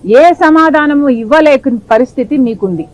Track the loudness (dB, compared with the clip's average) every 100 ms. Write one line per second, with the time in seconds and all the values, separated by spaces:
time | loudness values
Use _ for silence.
0 | 2 4 4 2 2 2 2 0 0 -2
1 | -2 -4 0 0 2 0 -2 -6 -2 -2
2 | -2 -6 -4 -2 -2 -4 -6 -6 -10